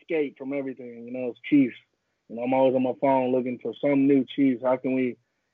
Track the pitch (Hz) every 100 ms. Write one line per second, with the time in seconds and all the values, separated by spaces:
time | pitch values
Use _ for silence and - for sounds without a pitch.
0 | - 165 139 - 135 139 135 127 123 117
1 | 120 127 123 113 - 147 123 - _ _
2 | _ _ - 113 123 131 135 127 127 117
3 | 139 131 127 127 123 120 120 107 143 139
4 | 139 139 120 - 139 117 127 131 131 131
5 | 127 120 _ _ _